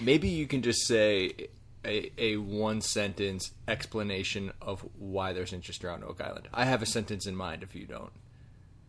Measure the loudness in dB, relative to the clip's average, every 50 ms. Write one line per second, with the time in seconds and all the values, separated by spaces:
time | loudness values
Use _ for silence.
0 | 4 6 6 6 6 4 2 2 0 0 0 2 4 4 4 4 4 4 6 8
1 | 8 8 8 6 4 2 0 -4 -10 -12 -14 -16 -20 -18 -16 -10 -4 -2 0 0
2 | -2 -2 -2 0 2 2 2 0 -2 -2 -2 0 0 2 2 0 0 0 0 0
3 | 0 0 0 0 0 0 0 -2 -6 -8 -10 -8 -4 -2 -2 -2 -2 -4 -4 -2
4 | -2 0 -2 -2 -2 -2 -2 -4 -4 -6 -8 -8 -6 -6 -6 -6 -6 -10 -12 -10
5 | -8 -4 -2 0 0 0 0 -2 -4 -4 -6 -8 -8 -8 -10 -8 -6 -6 -6 -6
6 | -8 -8 -8 -6 -6 -6 -6 -8 -10 -6 0 2 4 4 4 4 2 2 0 0
7 | 0 -2 -4 -4 -4 -4 -4 -4 -4 -4 -6 -8 -8 -10 -12 -12 -12 -10 -10 -10
8 | -10 -12 -14 -18 -20 -20 -20 -20 -20 -20 -20 -20 -20 -20 -20 -20 -20